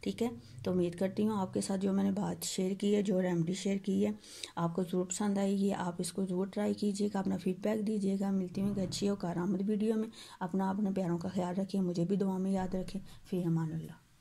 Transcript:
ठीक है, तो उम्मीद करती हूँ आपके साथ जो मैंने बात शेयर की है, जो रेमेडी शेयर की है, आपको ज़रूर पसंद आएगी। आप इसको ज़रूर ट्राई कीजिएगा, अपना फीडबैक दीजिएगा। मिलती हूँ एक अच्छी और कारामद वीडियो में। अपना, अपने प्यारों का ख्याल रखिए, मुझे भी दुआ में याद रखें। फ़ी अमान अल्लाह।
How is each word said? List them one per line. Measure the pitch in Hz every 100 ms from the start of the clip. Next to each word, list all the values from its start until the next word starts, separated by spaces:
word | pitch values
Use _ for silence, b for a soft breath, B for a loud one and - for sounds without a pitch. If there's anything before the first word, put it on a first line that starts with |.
ठीक | - 196
है, | 233 233 B B
तो | -
उम्मीद | 180 175
करती | 170 190 196
हूँ | 214 214
आपके | 185 208
साथ | 196 196
जो | 196
मैंने | 196 196
बात | 196 190 170
शेयर | - - 185
की | 190 202
है, | 208
जो | 202 185
रेमेडी | 180 170 165
शेयर | 185 196 196
की | 196 196
है, | 208 214 B B B -
आपको | 170 170
ज़रूर | 180 180
पसंद | 185 - 208 196
आएगी। | 196 196 196 -
आप | 180 175
इसको | 180 -
ज़रूर | 190 180 196
ट्राई | 208 208
कीजिएगा, | 202 208 196 208 202
अपना | 196 190
फीडबैक | - 185 214 220
दीजिएगा। | 208 220 196 196 196
मिलती | 196 180 180
हूँ | 196
एक | 196
अच्छी | 180 - 202
और | 202
कारामद | 175 170 180 185
वीडियो | 202 214 214 220
में। | 220 B B B
अपना, | 185 185 190
अपने | 196 208
प्यारों | 190 180 170
का | 185
ख्याल | 185 180
रखिए, | 180 196 196
मुझे | 180 175
भी | 170 196
दुआ | 196 185
में | 190
याद | 190 185 190
रखें। | 180 196 B B
फ़ी | - 185
अमान | 175 165 165
अल्लाह। | 165 156 160 - -